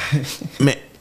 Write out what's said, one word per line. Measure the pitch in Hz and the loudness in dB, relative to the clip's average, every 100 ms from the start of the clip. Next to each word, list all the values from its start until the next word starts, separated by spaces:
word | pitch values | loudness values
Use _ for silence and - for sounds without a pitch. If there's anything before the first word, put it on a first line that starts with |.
| - 147 | -2 -2
<laughs> | 135 - - - | -2 -8 -10 2
mais | 139 - - - | 2 2 -6 -6